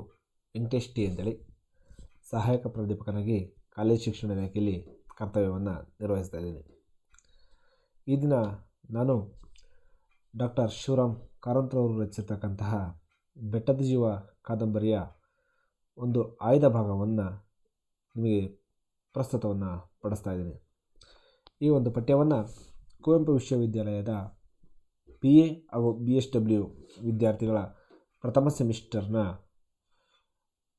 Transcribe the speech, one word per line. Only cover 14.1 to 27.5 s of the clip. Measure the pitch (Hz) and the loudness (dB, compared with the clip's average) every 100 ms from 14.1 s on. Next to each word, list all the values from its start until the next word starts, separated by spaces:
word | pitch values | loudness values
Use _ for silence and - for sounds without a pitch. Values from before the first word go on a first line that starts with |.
| 101 101 _ | -2 -8 _
ಕಾದಂಬರಿಯ | - 113 113 107 107 104 87 - _ _ _ _ _ _ _ - | -6 -2 -2 0 0 0 -2 -12 _ _ _ _ _ _ _ -6
ಒಂದು | 123 120 113 - | -2 0 -2 -2
ಆಯ್ದ | 110 143 | 2 6
ಭಾಗವನ್ನು | 143 117 104 98 104 110 95 101 - _ _ _ _ _ _ 117 | 6 4 0 0 0 -2 -2 -6 -16 _ _ _ _ _ _ -4
ನಿಮಗೆ | 113 104 98 - _ _ _ _ _ | 0 0 -2 -8 _ _ _ _ _
ಪ್ರಸ್ತುತವನ್ನು | 135 127 120 107 98 95 87 - _ | -6 -2 -2 -2 -2 -4 -8 -12 _
ಪಡಿಸ್ತಾ | 110 104 101 | -6 -6 -4
ಇದ್ದೀನಿ. | 92 87 82 _ _ _ _ - - _ _ - - | -6 -6 -10 _ _ _ _ -20 -20 _ _ -20 -2
ಈ | 147 | 2
ಒಂದು | 143 120 | 2 2
ಪಠ್ಯವನ್ನು | 120 117 139 151 135 104 - - - - - | -2 2 4 4 2 -2 -10 -20 -20 -20 -6
ಕುವೆಂಪು | - 165 156 | 2 4 4
ವಿಶ್ವವಿದ್ಯಾಲಯದ | 139 - 127 117 110 104 104 104 107 104 - _ _ - - _ _ _ - | 2 2 0 0 -2 -2 -4 -4 -6 -8 -14 _ _ -20 -20 _ _ _ 0
ಬಿ | 135 151 | 8 8
ಎ | 160 165 - | 8 2 -6
ಹಾಗೂ | 120 117 | 0 0
ಬಿ | 113 120 131 | 0 2 2
ಎಸ್ | 127 | 2
ಡಬ್ಲ್ಯೂ | 120 110 110 95 - - - | 2 2 2 0 -8 -20 -8
ವಿದ್ಯಾರ್ಥಿಗಳ | 117 110 113 107 110 | -4 2 2 2 0